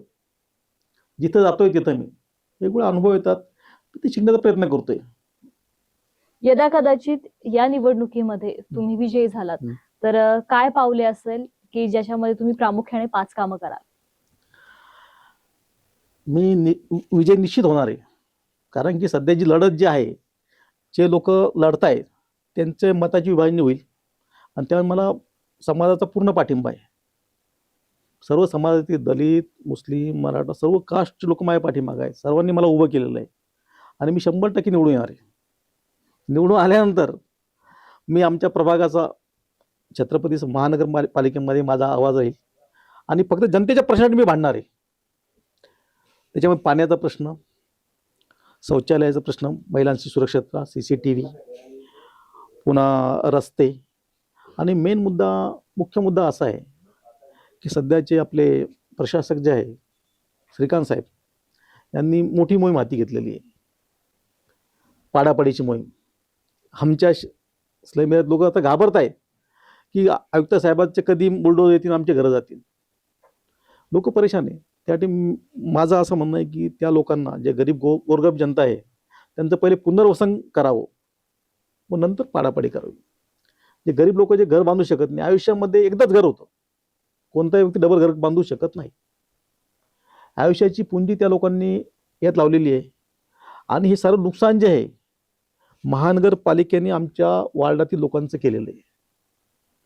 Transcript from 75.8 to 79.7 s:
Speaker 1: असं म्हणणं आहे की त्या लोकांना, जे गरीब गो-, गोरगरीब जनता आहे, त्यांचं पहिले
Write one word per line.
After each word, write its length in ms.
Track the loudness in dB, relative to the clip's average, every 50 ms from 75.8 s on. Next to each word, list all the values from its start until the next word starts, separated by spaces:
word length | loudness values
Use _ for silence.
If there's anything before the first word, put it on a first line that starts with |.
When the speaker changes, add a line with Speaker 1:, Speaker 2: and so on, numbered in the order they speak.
| 2 2 2 2
Speaker 1:
असं 140 | 2 0 -2
म्हणणं 220 | -2 -2 -2 -2 -4
आहे 80 | -4
की 240 | -6 -6 -8 -8 -8
त्या 220 | -6 -4 -2 0
लोकांना, 460 | 2 2 2 0 -2 -4 -4 -6 -8 -6
जे 140 | -4 -4
गरीब 260 | -2 0 0 -2 -2 -2
गो-, 220 | 0 -2 -2 -2 0 0
गोरगरीब 280 | 0 2 2 2 0
जनता 260 | 0 -2 -2 0 0
आहे, 140 | 0 0 0 -4 -8 _ _ _ _ _ _ _ _ _ -8
त्यांचं 200 | -6 -2 -2 0
पहिले 200 | 2 2 2